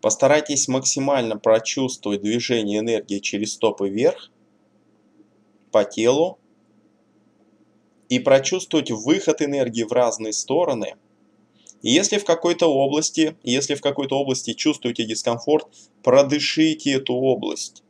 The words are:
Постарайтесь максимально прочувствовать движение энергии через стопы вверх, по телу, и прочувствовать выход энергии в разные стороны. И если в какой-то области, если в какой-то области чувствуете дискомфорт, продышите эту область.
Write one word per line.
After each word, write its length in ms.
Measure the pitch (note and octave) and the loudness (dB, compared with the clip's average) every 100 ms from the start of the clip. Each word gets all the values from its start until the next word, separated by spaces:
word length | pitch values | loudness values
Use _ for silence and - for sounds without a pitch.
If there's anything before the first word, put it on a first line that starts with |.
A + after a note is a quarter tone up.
Постарайтесь 640 | - G#2+ C3+ D3+ D3+ C#3+ - | 0 2 4 2 2 -4 -2
максимально 680 | C3 C3 - C3+ C#3 A#2 G#2 | -2 -2 -2 0 0 0 -2
прочувствовать 840 | - A2 A2+ - C3 C3 - G2+ | 2 2 2 -4 -4 -4 -4 -4
движение 560 | G2+ A#2 A#2 A#2+ G#2 G#2 | -2 -2 0 0 0 -2
энергии 400 | A2+ A2 - G2 | 0 -2 -2 -6
через 340 | - G2 G#2+ | -4 -4 -6
стопы 340 | - A2+ G2+ G2 | 0 0 0 -4
вверх, 460 | G2 C#3 - - _ _ _ _ _ _ _ _ _ _ _ _ _ _ | 2 0 0 -10 _ _ _ _ _ _ _ _ _ _ _ _ _ _
по 140 | A2 G#2 | 0 0
телу, 540 | - A2+ C3+ E3 - _ _ _ _ _ _ _ _ _ _ _ _ _ _ _ _ _ | 2 2 4 2 -2 _ _ _ _ _ _ _ _ _ _ _ _ _ _ _ _ _
и 100 | B2 | -2
прочувствовать 720 | B2 C3+ C3+ F#3 - D#3+ C3 | 4 4 4 -4 -2 -2 -2
выход 500 | A2+ A2+ F#3 F#3+ D3+ | -6 0 0 2 -2
энергии 420 | D3 C#3+ B2 A2+ | 0 -2 -2 -2
в 100 | A2 | -2
разные 400 | B2 A#2+ A2 A2 | 2 0 0 -6
стороны. 600 | A2 - C#3+ F3 B2 G#2 - _ _ _ _ _ _ _ _ | -8 -2 -2 0 -2 -6 -10 _ _ _ _ _ _ _ _
И 60 | A2+ | 2
если 280 | C#3 G3+ G#3 | 2 2 -2
в 80 | - | 0
какой-то 420 | E3 F3 E3+ E3+ | 0 0 2 2
области, 680 | C3+ C3+ D3 D#3+ - D#3 D#3+ | 2 0 0 -4 0 -2 -2
если 320 | - B2 C#3+ C#3 | -2 -2 0 -2
в 60 | |
какой-то 380 | C#3+ C#3 C3+ C3+ | -2 -2 -2 -2
области 320 | C3 B2+ - | -2 -4 -4
чувствуете 540 | A2+ D3+ D3 A#2+ A#2 A2+ | -2 -2 -2 -4 -4 -6
дискомфорт, 640 | A2 - A#2 - D3+ - _ - _ | -4 -4 -4 0 0 0 _ -20 _
продышите 880 | - B2+ C#3 D3 C#3+ - D#3+ D#3 C#3+ | 4 4 4 0 -2 2 2 2 -2
эту 220 | C3+ C3+ | -2 -2
область. 680 | B2+ C3 A#2+ G#2+ - - _ _ | -2 0 0 -2 -8 -10 _ _